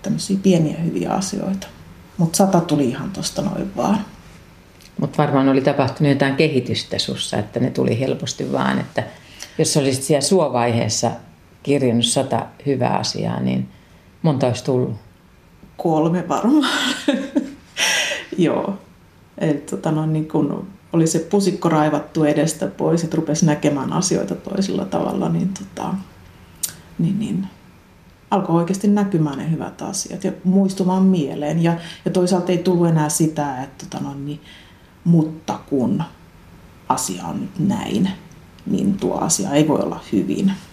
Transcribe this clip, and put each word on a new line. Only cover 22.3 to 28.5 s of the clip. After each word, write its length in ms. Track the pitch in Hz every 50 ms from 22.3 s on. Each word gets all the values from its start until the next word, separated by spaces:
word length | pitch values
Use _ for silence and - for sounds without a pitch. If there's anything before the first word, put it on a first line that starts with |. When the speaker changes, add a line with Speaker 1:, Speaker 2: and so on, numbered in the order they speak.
| 147 151 143 160 - - 190
Speaker 1:
pois, 380 | 190 - - - 156 165 170 165
et 100 | 160 -
rupesi 320 | 160 160 - 151 156 180
näkemään 460 | 156 147 147 - 147 143 139 131 -
asioita 420 | - - 190 - - - - - -
toisella 500 | - - - - - 196 - - - 190
tavalla, 440 | 190 - - - - - - - 170
niin, 220 | 165 170 170 190 196 -
tota, 360 | 196 - - - - - 190 196 190 - - - - - - - - - - - - - - - - - - -
niin, 200 | 170 - - -
niin 280 | - - - 180 196 - - - - - - - _ _ - - - - - _ _ _
alkoi 260 | - 190 180 -